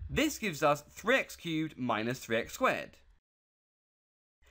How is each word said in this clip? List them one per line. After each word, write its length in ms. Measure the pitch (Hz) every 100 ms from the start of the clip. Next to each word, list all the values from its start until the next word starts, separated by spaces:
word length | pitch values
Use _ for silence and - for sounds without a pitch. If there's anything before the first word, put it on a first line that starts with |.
| -
This 300 | 135 302 -
gives 240 | 208 147
us 220 | 151 147 -
three 260 | - 196 254
x 180 | 190
cubed 400 | - 170 160 160 -
minus 440 | 123 107 113 131
three 160 | - 113
x 160 | -
squared. 460 | - 254 113 65 - - - _ _ _ _ _ _ _ _ _ _ _ _ -